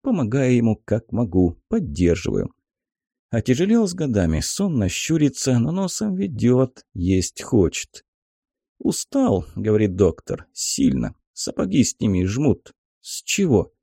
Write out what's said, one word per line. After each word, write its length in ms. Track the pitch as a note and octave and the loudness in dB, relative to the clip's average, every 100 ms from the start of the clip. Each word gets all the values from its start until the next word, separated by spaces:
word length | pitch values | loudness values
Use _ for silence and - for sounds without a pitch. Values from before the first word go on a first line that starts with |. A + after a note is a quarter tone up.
Помогая 520 | - G#3+ A2+ C3+ C3 | -2 -2 0 0 2
ему 240 | B2 A2+ G#2+ | 4 2 0
как 360 | - A2 - | -2 -4 -2
могу, 480 | A#2 A#2 F2+ F2 E2 _ | -4 0 2 2 0 _
поддерживаю. 840 | A3+ C#3 D2+ F2 E2 - G1+ - _ _ _ _ _ _ _ _ | -4 -2 0 2 2 0 -4 -4 _ _ _ _ _ _ _ _
Отяжелел 560 | A2+ A#2 B2+ F#3+ A#3 G#3 | -4 0 0 2 2 2
с 60 | |
годами, 460 | F3 D3+ G#2 E2+ D#2 | -2 -2 0 2 0
сонно 480 | - - G3 C#3+ G2 | -2 -4 -2 0 -2
щурится, 720 | - - D#3+ D3 - - B2 | -2 -2 0 0 0 0 0
но 140 | A#2+ | 0
носом 420 | F3+ F#3+ - G#3+ | -2 -4 -4 -4
ведет, 720 | F#3 G3 A2+ A#2 B2 C3 - _ | -4 -4 0 2 4 2 -4 _
есть 480 | - F2+ F#2+ F2+ - | -4 0 0 0 -8
хочет. 600 | - A#2+ E2 - - - _ _ _ _ _ _ _ _ | -2 2 2 0 -12 -18 _ _ _ _ _ _ _ _
«Устал», 680 | - E3+ - C#4 C4 G2 - - | -4 -4 -4 0 2 0 -2 -6
говорит 400 | G#2 G#2+ G#2+ F2+ | 0 2 2 2
доктор, — 500 | F#2+ - - - - | 2 0 -10 -10 -10
«сильно. 640 | - - - - - A1+ - _ | -10 -8 0 0 0 -4 -10 _
Сапоги 520 | - - - E2 G#2 | -12 -10 -6 -2 0
сними, 400 | A#2 - A#2 F#2 F#2 | 0 0 -2 0 0
жмут». 460 | A2 C#3+ G2 - _ _ _ | 0 0 -2 -6 _ _ _
«С 220 | - - | -16 -16
чего?» 500 | - - F#3+ G#2+ - _ | -8 -2 2 2 0 _